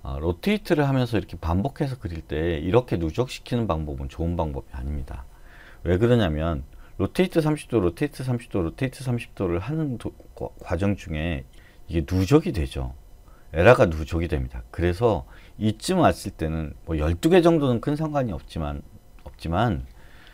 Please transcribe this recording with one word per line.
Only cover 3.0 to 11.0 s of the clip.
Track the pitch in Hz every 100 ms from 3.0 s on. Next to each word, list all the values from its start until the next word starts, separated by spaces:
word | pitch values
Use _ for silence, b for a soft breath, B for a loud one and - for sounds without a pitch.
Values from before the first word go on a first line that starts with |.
| 82 78 131 - - 120 104
방법은 | 80 76 69 69
좋은 | - 85 85
방법이 | 80 65 -
아닙니다. | 65 67 73 64 - - B B B B B
왜 | - 92
그러냐면 | 120 120 95 76 82 76 - b b -
로테이트 | 98 - 185 170
삼십 | 151 151 -
도, | 117
로테이트 | 87 - 147 -
삼십 | 127 120 -
도, | 104
로테이트 | 82 - 131 -
삼십 | 127 120 -
도를 | - 95 87
하는 | 104 156 151 113
도-, | - - -
과-, | - 62 -
과정 | - 85 98
중에 | 98